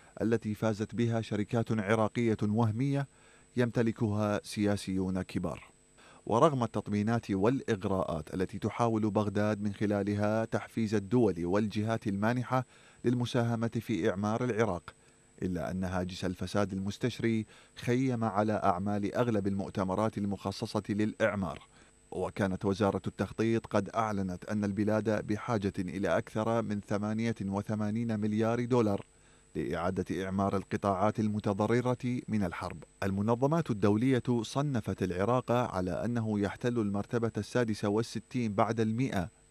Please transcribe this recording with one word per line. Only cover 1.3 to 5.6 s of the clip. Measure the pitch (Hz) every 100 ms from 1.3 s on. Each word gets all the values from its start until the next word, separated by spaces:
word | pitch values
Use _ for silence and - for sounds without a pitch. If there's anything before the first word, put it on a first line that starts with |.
| 104 101 120 113
عراقية | 110 107 110 107 - 117 107
وهمية | 104 107 113 107 139 139 139 - - - - 120
يمتلكها | 120 123 113 - 113 104 104 104
سياسيون | - - 101 101 - 95 92 92
كبار. | 90 95 87 58